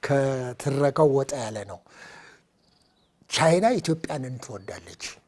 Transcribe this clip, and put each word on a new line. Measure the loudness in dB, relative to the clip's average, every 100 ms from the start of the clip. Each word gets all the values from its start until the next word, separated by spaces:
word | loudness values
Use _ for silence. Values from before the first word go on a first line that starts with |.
ከትረካው | 2 2 2 -2 -6 -6 -4 2 2 4 4
ወጣ | 4 0 -4
ያለ | -6 -6
ነው። | -10 -14 _ -20 -20 -20 -20 -20 _ _ _ _ _ _ _ _ _
ቻይና | 2 4 6 4
ኢትዮጵያንን | 2 0 -2 -2 -6 -6 -10
ትወዳለች። | -10 -12 -12 -16 -16 -14 -14 -14